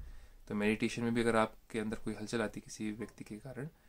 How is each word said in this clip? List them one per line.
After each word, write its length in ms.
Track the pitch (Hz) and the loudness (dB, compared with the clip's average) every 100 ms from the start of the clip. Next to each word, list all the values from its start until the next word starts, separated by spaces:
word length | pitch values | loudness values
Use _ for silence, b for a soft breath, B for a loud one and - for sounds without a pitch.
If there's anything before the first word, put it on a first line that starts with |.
| B B B B - | B B B B -4
तो 60 | |
meditation 480 | 104 104 110 110 - | 2 4 4 2 2
में 120 | 117 | 2
भी 60 | 120 | 4
अगर 160 | 117 113 | 6 6
आपके 420 | 110 - - 113 | 4 0 -6 -4
अंदर 180 | 107 107 | -2 -4
कोई 180 | 110 | -4
हलचल 280 | 104 107 117 | -6 -2 0
आती 180 | 104 113 | 0 -4
किसी 320 | - - 107 | -12 -6 -6
व्यक्ति 320 | 107 101 - | -4 -8 -10
के 120 | - 104 | -12 -12
कारण, 320 | 135 120 156 B | -10 -8 -10 B